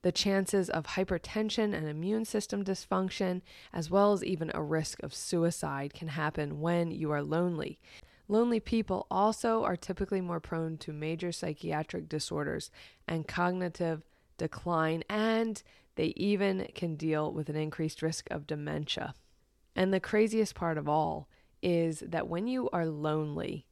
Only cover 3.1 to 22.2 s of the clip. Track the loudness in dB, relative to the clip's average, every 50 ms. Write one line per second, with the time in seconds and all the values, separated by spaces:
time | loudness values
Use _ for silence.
3.1 | -2 -2 -2 0 -2 -4 -6 -12 -20 -20 -20 -10 -6 -6 -4 2 4 6 6 6
4.1 | 6 4 2 -2 -2 -2 -2 -4 -2 -4 -2 0 0 0 0 -2 -6 -8 -10 -10
5.1 | -10 -8 -6 -2 2 4 4 2 2 0 -4 -4 -4 -4 -6 -6 -8 -8 -8 -6
6.1 | -4 -2 -2 -2 0 -2 -4 -4 -4 -2 0 2 2 2 2 0 -2 -2 -2 0
7.1 | 0 0 0 0 2 2 2 2 0 -2 -4 -6 -8 _ _ -20 -20 -20 -20 -20
8.1 | -20 _ _ 2 4 4 4 4 2 0 0 2 0 0 2 2 -2 -4 -2 _
9.1 | 2 4 4 4 2 2 2 2 2 2 2 0 -2 -2 -4 -6 -4 -4 -2 0
10.1 | 0 0 0 0 -2 -4 -4 -2 -2 -2 -2 -2 -4 -6 -8 -10 -8 -4 -2 -2
11.1 | -2 -2 -2 -4 -4 -4 -4 -4 -6 -4 -4 -2 -2 -2 -2 -4 -6 -8 -6 -4
12.1 | -4 -4 -4 -2 -2 -2 -2 -2 -2 -4 -6 -10 -16 -20 -20 -20 -20 _ _ -6
13.1 | -4 -4 -4 -4 -2 0 0 2 2 0 -2 -4 -2 -2 -2 -2 -2 -4 -6 _
14.1 | _ _ _ _ _ -6 -4 -4 -4 -4 -2 0 2 4 4 4 2 0 -2 -2
15.1 | 0 2 2 4 4 2 2 0 -2 -6 -10 -18 -20 -20 _ _ _ -2 0 0
16.1 | 0 0 2 4 4 4 4 2 2 2 -2 -6 -6 -4 -4 -2 -2 -2 0 0
17.1 | 2 2 2 0 -2 -4 -4 -2 -2 -2 -2 -2 -2 -2 -2 -2 -2 -2 -2 -2
18.1 | -2 -2 -6 -6 -6 -6 -4 -4 -6 -4 -4 -4 -4 -4 -2 -2 -4 -4 -4 -6
19.1 | -8 -12 _ _ _ _ _ _ _ _ _ _ _ 2 4 4 4 2 2 2
20.1 | 4 6 6 6 6 2 2 2 0 -2 -2 0 0 0 2 2 4 4 4 2
21.1 | 0 -4 -8 _ _ _ _ _ _ _ 2 4 4 4 4 2 0 -4 -6 -4
22.1 | -2 -2